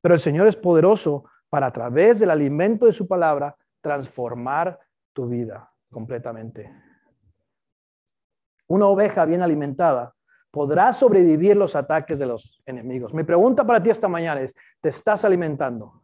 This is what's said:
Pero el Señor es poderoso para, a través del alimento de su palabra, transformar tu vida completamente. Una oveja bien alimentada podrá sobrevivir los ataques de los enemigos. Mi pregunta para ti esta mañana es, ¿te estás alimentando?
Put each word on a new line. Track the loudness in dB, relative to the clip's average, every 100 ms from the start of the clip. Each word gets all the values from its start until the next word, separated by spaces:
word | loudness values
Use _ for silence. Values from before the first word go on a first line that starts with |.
Pero | 4
el | 2
Señor | 2 2 2
es | 2
poderoso | 2 4 4 2 -2 -6 _ _ _
para, | -4 -2
a |
través | -4 -4 4 4 4
del | 2
alimento | 2 0 0 -2 4
de | 2
su | 2 -4
palabra, | 0 0 0 -4 -10 _ _
transformar | -6 -6 -8 -10 -10 -8 -6 -4 -4 -8 _ _ _
tu | -10 -6
vida | -6 -8 -12 _ _ _
completamente. | -18 -12 -12 -12 -14 -16 -18 -20 -20 _ _ _ _ _ _ _ _ _ _ _ _ _ _ _ _ _ _ _
Una | 2 2
oveja | 2 0 0 0
bien | 0
alimentada | 0 -2 -4 -2 0 0 -4 _ _ _ _
podrá | -6 -2 2 2
sobrevivir | 4 4 6 4 4 4 4
los | 2 -2
ataques | -2 -4 -4 -6
de |
los | -6 -8 _ _
enemigos. | -16 -14 -10 -10 -8
Mi | -8
pregunta | 0 4 4 2 2
para | 2
ti | 2
esta | 0 -2
mañana | -4 -4 -6
es, | -8 _ _ _
¿te | -8
estás | -4 -2 0 2
alimentando? | 0 -2 -4 -6 -8 -14 _